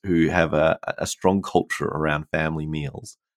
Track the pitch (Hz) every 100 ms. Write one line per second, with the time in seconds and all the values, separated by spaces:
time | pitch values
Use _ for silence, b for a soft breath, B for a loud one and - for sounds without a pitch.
0 | 95 82 82 87 80 76 80 82 - -
1 | - - 92 98 95 87 - - 78 76
2 | 78 76 76 82 80 80 78 78 71 -
3 | - - _